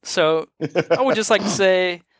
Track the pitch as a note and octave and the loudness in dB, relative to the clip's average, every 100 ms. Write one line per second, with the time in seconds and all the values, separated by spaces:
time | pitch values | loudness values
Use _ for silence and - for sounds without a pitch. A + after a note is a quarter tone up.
0 | - - D#3+ D#3+ - - D3+ - - E3+ | -6 0 2 0 -4 -10 -6 -4 0 0
1 | C4 A3 G#3+ G#3 G3+ G3 F#3+ F#3 F#3 F3 | 0 0 0 0 0 0 2 2 0 -6
2 | _ | _